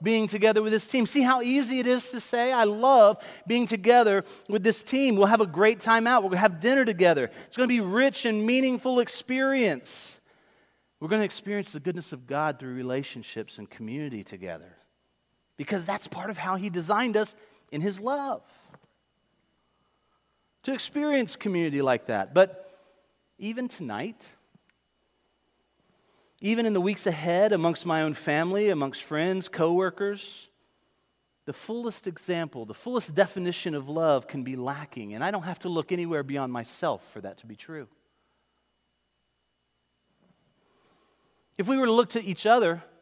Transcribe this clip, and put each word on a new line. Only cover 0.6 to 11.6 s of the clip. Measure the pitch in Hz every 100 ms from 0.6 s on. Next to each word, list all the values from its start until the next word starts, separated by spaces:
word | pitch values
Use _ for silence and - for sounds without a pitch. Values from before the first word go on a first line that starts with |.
with | 214
this | 214 -
team. | 269
See | 226 285
how | 254 254
easy | 240 269 240 262
it | 247
is | 247 -
to | 247
say, | - 240 247
"I | 254
love | 214 208 262 262 208 214 - - -
being | 233 233
together | 220 208 240 220 196 185 - -
with | 208
this | 208 214
team." | - 262 269 202
We'll | 202
have | 226
a | 202
great | 156 214 226
time | 226 226 233
out. | 247
We're | 196
gonna | 180
have | 214 165
dinner | 214 269 240
together. | 175 180 147 120 - -
It's | -
gonna | 247
be | 247
rich | 190 208 269 -
and | 233 214 220
meaningful | 254 262 247 254 247
experience. | 233 - - 254 269 269 214 131 - - - - _ _ _ _ _ _ _ _
We're | 156
gonna | 214
experience | 202 - 196 208